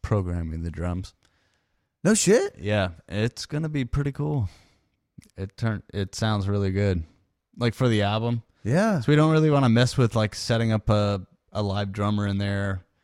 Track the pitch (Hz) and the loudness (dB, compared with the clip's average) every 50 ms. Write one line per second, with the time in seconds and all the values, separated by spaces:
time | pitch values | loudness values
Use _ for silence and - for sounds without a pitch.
0 | - - 113 104 92 87 87 87 85 80 80 82 82 85 78 78 85 87 87 90 | -6 -2 -2 -2 -2 -2 -4 -6 -6 -6 -6 -6 -8 -8 -8 -6 -6 -4 -4 -6
1 | 95 - _ _ _ _ _ _ _ _ _ _ _ _ _ _ _ _ _ _ | -8 -10 _ _ _ _ _ _ _ _ _ _ _ _ _ _ _ _ _ _
2 | - 175 220 214 - 170 202 254 392 403 - - 78 101 107 104 95 87 85 82 | 0 2 2 4 4 4 4 4 4 0 -6 -8 -4 0 0 0 0 0 -4 -10
3 | _ - - 101 107 120 - - - - - 147 160 156 151 143 131 120 - 139 | _ -8 -4 -2 -2 -2 -2 -6 -12 -8 -6 -6 -6 -4 -4 -4 -4 -2 -2 -2
4 | 143 143 139 - 143 151 151 139 110 92 - - _ _ _ _ _ _ _ _ | -2 -2 -4 -4 -4 -2 -2 -2 -2 -4 -6 -12 _ _ _ _ _ _ _ _
5 | _ _ _ - - _ _ - 95 98 - - - 113 110 98 - _ - 98 | _ _ _ -20 -20 _ _ -10 -10 -10 -8 -6 -4 -4 -4 -4 -10 _ -6 -6
6 | 98 92 - - 113 110 110 101 95 98 101 101 101 98 92 98 104 101 92 85 | -6 -6 -4 -4 -2 0 0 0 0 0 0 0 0 0 0 0 0 2 0 0
7 | 80 - _ _ _ _ _ _ _ _ _ - 120 120 110 - 131 123 113 107 | -4 -8 _ _ _ _ _ _ _ _ _ -2 -2 -2 0 2 0 2 2 2
8 | 101 101 104 110 113 117 120 117 - _ _ _ _ 98 123 175 208 226 208 156 | 2 0 0 -2 -2 -2 -2 -4 -6 _ _ _ _ 0 0 2 2 2 0 0
9 | 113 - 147 151 151 156 160 156 156 156 147 139 135 123 110 120 123 123 - - | 2 4 4 6 6 4 4 4 4 4 4 4 4 4 4 4 4 2 2 2
10 | 127 113 - 117 107 107 - - - - 120 113 117 113 110 107 - - - 104 | 2 2 2 0 0 0 -2 -8 -4 -2 0 0 2 0 0 0 2 2 2 2
11 | 104 101 101 98 92 - _ _ _ _ - 101 107 101 95 101 104 101 98 107 | 2 0 -2 -4 -6 -10 _ _ _ _ -6 -4 -4 -2 -2 -2 -4 -4 -4 -4
12 | 101 104 104 104 104 101 98 98 101 101 101 98 101 101 95 92 - _ _ _ | -2 -2 0 0 0 0 -2 -2 -2 -2 -2 -2 -2 -4 -4 -6 -8 _ _ _